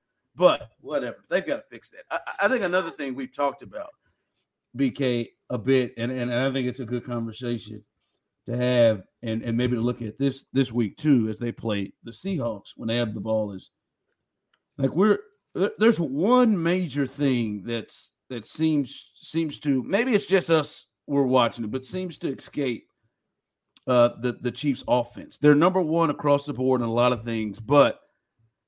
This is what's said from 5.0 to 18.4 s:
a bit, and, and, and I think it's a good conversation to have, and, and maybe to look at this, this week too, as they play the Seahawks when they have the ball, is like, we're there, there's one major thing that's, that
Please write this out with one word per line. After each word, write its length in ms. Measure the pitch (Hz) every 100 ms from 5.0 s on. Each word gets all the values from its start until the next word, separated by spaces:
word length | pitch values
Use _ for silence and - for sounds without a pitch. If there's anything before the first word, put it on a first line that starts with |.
| 135 120 117 _ _
a 80 | 123
bit, 360 | 110 131 123 -
and, 140 | 120
and, 200 | 127 123
and 100 | 120
I 100 | 135
think 160 | 131 123
it's 120 | 120
a 60 | 113
good 200 | 123 123
conversation 760 | 120 113 107 123 117 107 107 _ _ _ _ _ _ -
to 120 | 120
have, 460 | 123 123 117 107 90 _
and, 200 | 117 113
and 120 | 120 117
maybe 200 | 123 120
to 60 |
look 200 | 117 120
at 160 | 113 -
this, 260 | 139 127 -
this 180 | 131 127
week 280 | 117 107 -
too, 320 | 156 131 110
as 100 | 107
they 120 | 120
play 400 | - 117 101 98 _
the 80 | 113
Seahawks 600 | - 196 180 117 101 - -
when 120 | 117
they 100 | 120
have 160 | 113
the 80 | 107
ball, 320 | 104 110 107
is 160 | 95 - _ _ _ _ _ _ _ _ _ _ -
like, 140 | 131
we're 280 | 165 208 196 - _ _ -
there, 160 | 190 -
there's 220 | 220 214
one 640 | 151 139 196 254 240 196
major 460 | 165 185 170 135 135
thing 560 | - 143 123 110 104
that's, 480 | 95 117 110 - - _ _
that 160 | 120